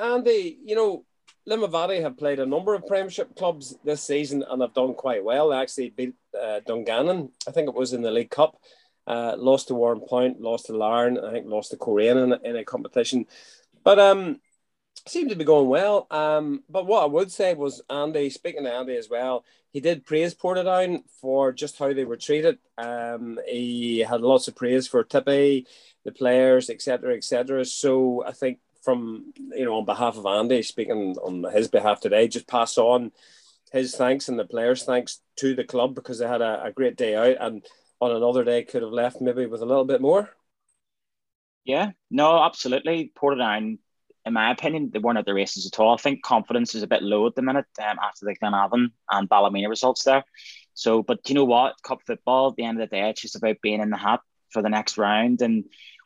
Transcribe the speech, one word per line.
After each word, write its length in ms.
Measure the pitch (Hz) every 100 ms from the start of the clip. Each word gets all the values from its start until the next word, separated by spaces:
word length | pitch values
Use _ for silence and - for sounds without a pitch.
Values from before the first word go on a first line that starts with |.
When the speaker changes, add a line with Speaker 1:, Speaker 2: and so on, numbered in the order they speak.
| 226
Speaker 1:
Andy, 460 | 247 240 220 175 156 214
you 100 | 220
know, 300 | 214 180 _ _ _ _ -
Limavady 540 | 220 202 165 180 185
have 160 | 151 127
played 220 | 147 135
a 60 | 135
number 280 | 151 190
of 140 | 196 -
Premiership 480 | 196 196 196 - -
clubs 400 | 180 156 135 -
this 180 | 147 147
season 420 | - 147 143 143 135
and 120 | 131
have 120 | 123
done 200 | 131 131
quite 320 | 120 131 110 101
well. 240 | 131 156
They 80 | 131
actually 320 | 131 - 120
beat, 240 | 117 127 - _ 101
uh, 200 | 110 107 113
Dungannon, 680 | 117 110 113 160 185 135 - -
I 60 |
think 160 | 165 147
it 80 | 120
was 160 | 127
in 100 | 123
the 100 | 117
League 180 | 113 117
Cup, 240 | - 156 _ _ _ _ _ -
uh, 280 | 117 117 -
lost 300 | 127 135 -
to 80 | 123
Warren 240 | 117 110
Point, 400 | - 123 127 107
lost 280 | 113 117 -
to 60 | 110
Larne, 420 | 107 117 120 123
I 120 | 107
think 120 | 117 107
lost 240 | 107 -
to 60 | -
Coleraine 400 | - 104 110 127
in, 160 | 127 120 120
in 100 | 117
a 80 |
competition. 640 | 107 120 113 127 117 127 110 - - - _ _
But, 160 | - 202
um, 400 | 196 196 180 139 _ _ _ _ _ - -
seemed 260 | 349 285
to 40 | 185
be 80 |
going 240 | 151 151 131
well. 400 | 151 202 202 -
Um, 520 | 156 151 151 151 143 _
but 160 | 185 180
what 180 | 214
I 40 | 151
would 220 | 151 190
say 260 | - 185 156
was 260 | 139 131 -
Andy, 400 | 139 151 156 139
speaking 340 | - 175 151
to 80 | 131
Andy 220 | 123 127 123
as 140 | 110
well, 340 | 120 127 123 _ _ _
he 80 | 143
did 240 | 156 139 -
praise 280 | 156 170
Portadown 680 | 175 180 185 180 185 180 175 - _
for 320 | 131 135 135
just 260 | 127 147 -
how 140 | 139
they 140 | 135 123
were 100 | 117
treated. 420 | - 151 160 - _ -
Um, 600 | 117 120 117 117 120 113 -
he 540 | 123 123 120 120 113
had 220 | 113 117
lots 260 | 120 131 -
of 80 | -
praise 320 | 123 131 127
for 160 | 123
Tippy, 640 | 110 139 135 139 143 135 127 - _ _ -
the 80 |
players, 560 | - 127 127 131 127 127
et 120 | 113
cetera, 340 | 139 123 127 117
et 80 | -
cetera. 400 | 123 127 135 127
So 580 | - 139 131 127 123 -
I 60 |
think 280 | - 131 127 _ _
from, 500 | - 123 113 110 - - - -
you 80 | 123
know, 100 | 110
on 100 | 107
behalf 320 | 101 120 107
of 80 | 98
Andy, 360 | 104 120 127
speaking 540 | 107 - 110 110 95 90
on 280 | - 90 90
his 140 | 107 110
behalf 300 | 107 104 104
today, 260 | 107 104 113
just 200 | 117 -
pass 300 | 120 117 -
on 340 | 117 123 113 _ _ _ _ _ _
his 240 | 131 127 -
thanks 320 | 127 139 -
and 80 | 120
the 80 | -
players' 380 | 113 120 127
thanks 380 | - 123 127 - _ -
to 180 | 135 127
the 80 |
club 320 | 117 127 131 127
because 240 | - 113
they 80 | 120
had 140 | 120
a, 240 | 113 107 113
a 60 |
great 240 | 131 127 123
day 180 | 117 107
out 220 | 120 127
and 260 | 113 107 - _ _ -
on 120 | 123
another 320 | 113 120 127
day 180 | 120 120
could 180 | 117 123
have 80 | 113
left 300 | 117 123 -
maybe 240 | 127 123 120
with 140 | 113
a 40 | 117
little 200 | 135 131
bit 160 | 131
more. 280 | 135 190 208 _ _ _ _ _ _ _ _ _ _ _ _ _ 127
Speaker 2:
Yeah, 260 | 143 202 - -
no, 320 | 127 151 165
absolutely. 680 | 165 - 127 135 156 165 156 -
Portadown, 600 | 143 135 117 107 110 110 _ _ _ _ 113
in 80 |
my 180 | 113 113
opinion, 380 | 123 151 156 139
they 80 | 107
weren't 180 | 117 113
at 80 | 101
the 80 |
races 320 | 98 98 98 95
at 140 | -
all. 140 | 110
I 40 | 117
think 240 | 143 135
confidence 540 | - 117 - 120 120 110
is 80 |
a 40 | 104
bit 160 | 117
low 240 | 101 104 117
at 80 | 131
the 60 |
minute, 240 | 131 139 - -
um, 160 | 107 104
after 240 | 101 - 101
the 100 | 95
Glenavon 520 | 107 101 98 120 120 _ -
and 200 | 101 98
Ballymena 400 | 104 101 98 104
results 340 | 113 127 123
there. 200 | 135 135 - - - - _
So, 300 | - 117 113
but 240 | 107 117 -
you 60 | 139
know 100 | 131
what? 300 | 120 135 -
Cup 160 | - 127 -
football, 440 | 113 - 131 135
at 60 | 117
the 80 | 117
end 160 | 113
of 80 | 107
the 60 | 98
day, 140 | 107
it's 120 | 110
just 140 | 110 101
about 260 | 110 104
being 200 | 107 107
in 80 | 107
the 60 | 101
hat 220 | 101 120 _ _ _
for 120 | 113
the 80 | 107
next 280 | 107 - -
round. 440 | 101 107 120 123
And 240 | 120 110 - _ - -